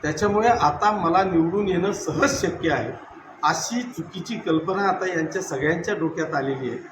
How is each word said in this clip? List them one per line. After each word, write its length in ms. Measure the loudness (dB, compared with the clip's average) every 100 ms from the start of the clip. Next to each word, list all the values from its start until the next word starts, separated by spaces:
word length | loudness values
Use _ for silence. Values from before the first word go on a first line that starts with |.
त्याच्यामुळे 460 | -4 0 2 4 4
आता 440 | 4 4 4 2
मला 320 | 2 2 4
निवडून 460 | 4 4 2 2 2
येणं 220 | 2 0
सहज 500 | -2 -4 0 2 2
शक्य 300 | -2 -2 -2
आहे, 200 | 0 -2 -8 -16 -20 -20 -2
अशी 380 | 0 0 -2 -4
चुकीची 540 | -6 -8 -10 -10 -8 -6
कल्पना 460 | 0 0 2 0
आता 260 | 0 0 -2
यांच्या 340 | -2 -2 -4
सगळ्यांच्या 540 | -4 -2 0 0 -2 -2
डोक्यात 400 | -2 -2 -4 -2
आलेली 340 | -2 -4 -4
आहे. 80 | -6 -10